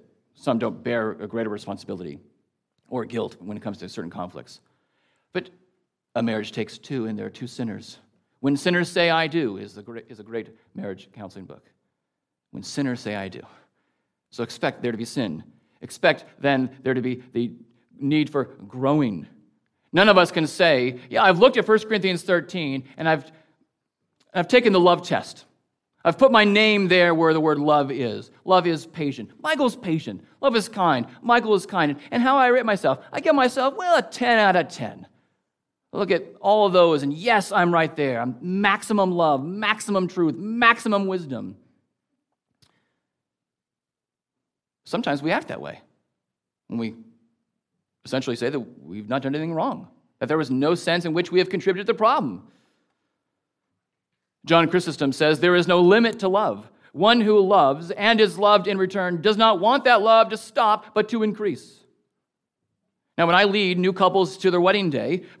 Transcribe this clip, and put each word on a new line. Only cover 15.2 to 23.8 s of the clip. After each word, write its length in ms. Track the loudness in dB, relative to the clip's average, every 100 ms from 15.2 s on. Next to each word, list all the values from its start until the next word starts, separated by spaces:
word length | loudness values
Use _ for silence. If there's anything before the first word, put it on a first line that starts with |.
| -6 -8 -16 _ _ _
Expect 420 | -20 0 0 0 -6 _
then 360 | 0 0 -2 -6
there 120 | -4
to 60 | -2
be 220 | -4 -8 -8
the 200 | -6 -6 -10 -20 _ _ -6
need 320 | -2 0 0
for 160 | -2 -4 -10 -18
growing. 600 | -4 0 0 0 -4 -12 _ _ _ _ _ _
None 160 | 4 6
of 100 | 6
us 140 | 4
can 140 | 0 -4
say, 500 | 2 2 4 0 -6 -6
Yeah, 120 | 2
I've 160 | 2 6
looked 180 | 4 4
at 80 |
First 220 | 2 0 0
Corinthians 340 | -2 -2 -4
thirteen, 680 | -2 -2 -2 -6 -6 -6 -10 -6
and 120 | -2
I've, 220 | -2 -4 _ _ _ _ _